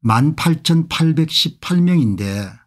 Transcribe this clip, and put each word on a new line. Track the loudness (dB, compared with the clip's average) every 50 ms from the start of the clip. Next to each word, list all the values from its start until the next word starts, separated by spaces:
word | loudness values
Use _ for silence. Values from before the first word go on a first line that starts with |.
만 | 2 2 2 2 2 0 0
팔천팔백십팔 | 0 0 0 0 0 0 0 0 0 0 -2 -2 0 0 2 2 0 0 0 0 -2 -2 -2 -6 _ -6 -2 0 2
명 | 2 2 2 2
인데 | 2 0 -2 -2 -4 -6 -6 -6 -8 -10 -14 -20 _